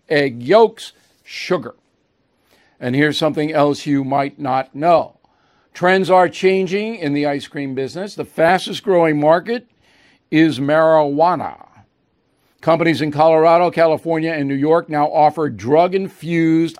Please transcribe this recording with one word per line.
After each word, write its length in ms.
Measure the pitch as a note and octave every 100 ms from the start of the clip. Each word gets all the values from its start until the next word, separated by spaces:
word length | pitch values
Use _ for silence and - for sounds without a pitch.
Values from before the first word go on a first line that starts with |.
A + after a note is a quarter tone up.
| -
egg 360 | D3 C#3 A#2+
yolks, 500 | B2 G#3+ A3 - - _ _ _
sugar. 520 | - - - - A#2 - _ _ _ _ _ _ _ _ _ _
And 160 | B2 C3+
here's 220 | D3+ -
something 340 | D#3+ C#3+ D3+
else 340 | D#3 D3 C#3 D3+
you 180 | C#3
might 360 | C3 C#3 C#3+ -
not 360 | C3+ C3 C3 C#3+
know. 420 | E3 D#3+ G#2+ _ _ _ _ _ _
Trends 360 | - F3+ F#3+ E3+
are 200 | F#3 F3+
changing 680 | - F#3+ F#3+ F#3 G3 A3 A3+
in 180 | D3+
the 120 | C#3+ D3
ice 220 | C#3+ -
cream 280 | D3 C#3 C3
business. 400 | C3+ D#3+ G3+ -
The 80 |
fastest 600 | C#3 - E3 F#3 - F3
growing 360 | G#3 F3 E3 D3
market 480 | D3+ F3 G3+ A#3+ - _ _ _ _ _ -
is 280 | D#3 D#3+ B2
marijuana. 1080 | C#3+ D#3 D#3+ D#3+ D3 C#3+ E3+ D#3+ F#2 A#1 - _ _ _ _ _ _ _ _ _
Companies 400 | D#3+ D#3+ E3 C3
in 100 | D3+
Colorado, 600 | C#3+ D#3+ D#3+ E3 E3+ F3
California, 600 | E3 E3 D3+ E3 D#3+ D#3+
and 160 | D#3 C#3
New 80 | C#3
York 340 | D3+ E3+ E3+
now 180 | D3+ D3
offer 420 | D#3 D3+ E3 D3
drug-infused 1300 | G#2 A2+ D3+ F3+ F#3+ F#3+ - D#3 E3+ D#3+ D#3+ E3